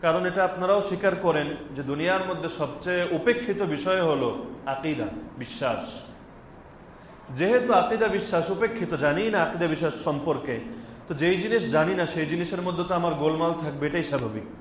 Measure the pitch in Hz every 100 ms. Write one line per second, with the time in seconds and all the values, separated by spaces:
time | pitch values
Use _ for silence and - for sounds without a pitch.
0 | 170 170 185 175 185 180 185 202 196 175
1 | 196 175 175 151 147 143 - 135 135 143
2 | 170 185 185 175 160 - 147 - 180 180
3 | 175 165 240 233 240 202 190 147 185 185
4 | 170 139 123 104 - - - 135 160 143
5 | 104 104 - - 123 - 135 110 - -
6 | - - - - - - - - - -
7 | - - - 131 180 247 240 202 175 226
8 | 220 190 - 170 170 190 220 - 160 156
9 | 147 156 220 208 160 170 170 151 160 -
10 | - 147 165 139 - 117 - - - -
11 | - 147 165 185 208 226 170 156 160 185
12 | 160 170 151 165 170 180 180 170 175 180
13 | 170 147 151 160 170 156 151 143 147 170
14 | 156 143 117 107 101 -